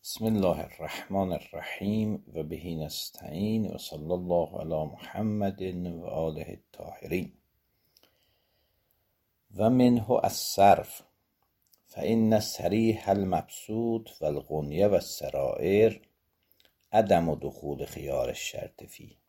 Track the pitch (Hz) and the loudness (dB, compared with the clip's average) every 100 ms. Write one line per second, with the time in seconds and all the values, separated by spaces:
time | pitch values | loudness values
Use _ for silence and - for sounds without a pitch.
0 | - - 110 110 92 78 80 - 78 - | -12 -4 0 2 2 2 -4 -10 -10 -10
1 | - 98 95 82 - 95 - - 98 107 | -4 -2 0 -2 -6 -14 -12 -6 -2 0
2 | 107 101 - 82 78 80 85 80 76 - | -2 -4 -8 -8 -6 -8 -8 -6 -6 -8
3 | - - - 78 104 113 101 - - 78 | -12 -14 -12 -4 -2 0 -2 -6 -10 -10
4 | 78 90 90 87 80 92 80 80 78 - | -4 -4 0 0 0 -4 -4 -2 -4 -8
5 | - - 110 104 98 95 95 90 87 82 | -14 -6 -4 -2 -2 -4 -8 -6 -8 -8
6 | 82 78 82 78 78 - _ - 85 - | -8 -4 -4 -4 -10 -14 _ -18 -16 -14
7 | - - - - _ _ _ _ _ _ | -6 -4 -4 -12 _ _ _ _ _ _
8 | _ _ _ _ _ _ _ _ _ _ | _ _ _ _ _ _ _ _ _ _
9 | _ _ _ _ _ 95 107 127 123 120 | _ _ _ _ _ 2 4 6 6 6
10 | 107 120 - - - - 98 98 104 - | 4 2 2 -2 -6 6 8 8 4 -14
11 | _ _ _ _ _ _ _ _ _ - | _ _ _ _ _ _ _ _ _ -6
12 | 82 113 110 110 - - 87 104 113 110 | 0 2 4 4 2 -4 0 2 2 2
13 | - 101 95 85 - - - 110 117 113 | 2 2 2 0 -4 -14 -8 -4 -2 -2
14 | 110 - 78 73 69 76 73 76 104 95 | -6 -4 -2 -2 -4 -6 -4 2 4 4
15 | - - - 71 69 - 80 98 110 104 | 0 -8 -6 -2 -2 -2 2 6 4 2
16 | _ _ _ _ _ _ _ _ _ 107 | _ _ _ _ _ _ _ _ _ 2
17 | 101 90 82 78 - - 73 71 71 - | 6 4 4 -2 -6 -10 -8 -8 -8 -10
18 | 69 67 62 - - - - - - - | -4 -2 -2 -4 -8 -10 -12 -14 -20 -20
19 | - _ | -20 _